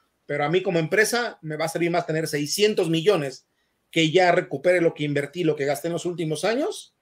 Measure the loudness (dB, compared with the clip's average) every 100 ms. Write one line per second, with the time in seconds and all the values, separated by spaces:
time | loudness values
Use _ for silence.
0 | _ _ -8 -4 0 0 2 0 0 2
1 | 2 0 -2 -6 -10 -6 -4 -2 0 0
2 | -2 -4 -2 -4 -2 2 2 2 0 2
3 | 2 2 0 -8 _ _ _ _ _ 0
4 | 2 4 4 4 0 -2 2 4 2 0
5 | -4 -2 -4 -2 -2 0 -2 -2 -4 -4
6 | -6 -4 -4 -2 -2 0 -2 -6 -16 _